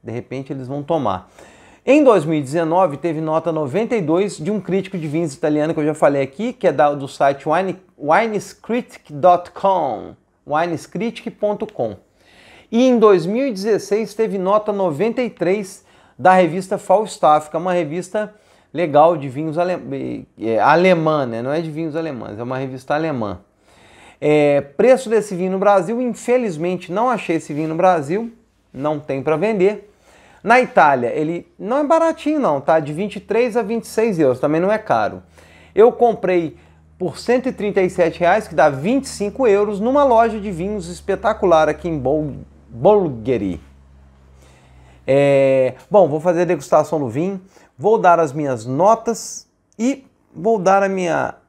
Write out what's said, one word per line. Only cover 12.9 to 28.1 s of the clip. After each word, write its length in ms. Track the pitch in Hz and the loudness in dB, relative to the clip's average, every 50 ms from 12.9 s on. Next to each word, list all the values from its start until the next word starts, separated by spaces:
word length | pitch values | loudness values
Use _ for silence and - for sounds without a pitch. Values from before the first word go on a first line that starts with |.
| 247 | 4
dois 280 | 233 220 214 196 175 156 | 6 6 6 6 4 2
mil 200 | 180 208 247 277 | -2 -2 -2 -2
e 60 | 277 | -4
dezesseis 600 | 214 185 190 226 208 170 - - 202 214 226 208 - | -4 -6 -2 -2 -2 -2 0 -2 -2 -2 -2 -6 -4
teve 240 | - 220 202 185 | -4 -4 -4 -2
nota 340 | 202 180 185 202 214 214 214 | -4 0 2 0 0 0 -2
noventa 500 | 208 202 190 180 147 139 196 233 226 269 | -2 -2 -2 -2 0 0 -2 -2 -2 -2
e 80 | 247 220 | -4 -6
três 560 | - _ 175 170 190 220 196 185 - - _ _ _ _ _ _ _ | -4 _ 0 0 0 -2 -4 -8 -14 -20 _ _ _ _ _ _ _
da 160 | - 120 180 185 | 2 4 6 6
revista 440 | 185 185 160 151 190 185 185 214 | 6 4 2 0 -4 -6 -6 -6
Falstaff, 720 | 190 - - 185 202 214 190 - - - 156 151 151 - - | -8 0 2 2 2 2 -2 -4 0 2 4 4 2 0 -4
que 60 | - | -8
é 40 | 160 | -6
uma 140 | 170 185 180 | -4 -2 -2
revista 600 | 175 170 143 151 180 175 - - 214 214 202 - _ _ _ _ _ _ _ - | -2 -2 -2 -6 -8 -10 -6 -6 -6 -6 -6 -12 _ _ _ _ _ _ _ -4
legal 440 | 143 180 160 135 147 156 165 175 | -4 -4 2 4 6 6 6 4
de 100 | 151 139 | 0 -4
vinhos 300 | 139 120 139 156 160 147 | -8 -8 -6 -6 -4 -2
ale-, 680 | 165 175 180 180 156 - 131 135 135 131 127 120 113 - _ _ - | -2 -2 -2 -4 -6 -8 -10 -10 -8 -8 -8 -8 -10 -12 _ _ -8
é, 180 | 101 113 113 107 | -4 -2 0 2
alemã, 680 | 104 127 151 170 180 185 180 165 156 156 156 147 135 | 4 4 4 6 6 4 4 4 2 0 0 0 -2
né? 160 | 120 113 113 | -4 -4 -6
Não 100 | 117 131 | -6 -4
é 100 | 147 165 | -4 -4
de 80 | 170 160 | -6 -6
vinhos 280 | 147 151 165 160 139 | -8 -8 -8 -6 -6
alemães, 420 | 165 165 160 135 117 104 104 107 104 | -8 -8 -8 -8 -10 -10 -12 -10 -10
é 40 | 120 | -8
uma 140 | 123 131 | -8 -6
revista 380 | 131 135 131 131 127 - - 147 | -6 -6 -8 -10 -14 -6 -4 -4
alemã. 460 | 151 160 160 143 123 110 101 87 87 _ _ _ _ _ _ _ _ _ _ - - - - - _ | -2 -2 -4 -4 -4 -4 -6 -6 -10 _ _ _ _ _ _ _ _ _ _ -20 -20 -20 -20 -16 _
É, 400 | - 151 151 151 147 147 143 143 | 0 2 4 4 4 4 2 2
preço 480 | 139 143 - - 226 247 262 240 254 214 | 0 -4 0 2 4 4 4 4 2 0
desse 260 | 226 214 202 - 196 | 0 0 0 -2 -6
vinho 160 | 170 185 185 | -4 -4 -2
no 80 | 190 190 | -2 2
Brasil, 400 | 196 202 202 196 190 175 233 240 | 2 4 4 4 2 0 -4 -4
infelizmente 920 | 254 247 208 - - - 240 254 240 208 165 147 165 180 185 180 - - 170 | -4 -4 -6 -6 -2 0 0 0 0 -2 -4 -4 -4 -4 -4 -6 -8 -6 -4
não 160 | 202 233 254 | -2 0 0
achei 260 | 240 - - - 165 | -2 -2 -2 -4 -4
esse 180 | 156 - - 151 | -4 -4 -6 -6
vinho 140 | 143 160 | -6 -4
no 80 | 160 160 | -4 -2
Brasil, 560 | 165 190 185 180 165 143 135 | 2 2 2 2 2 -2 -4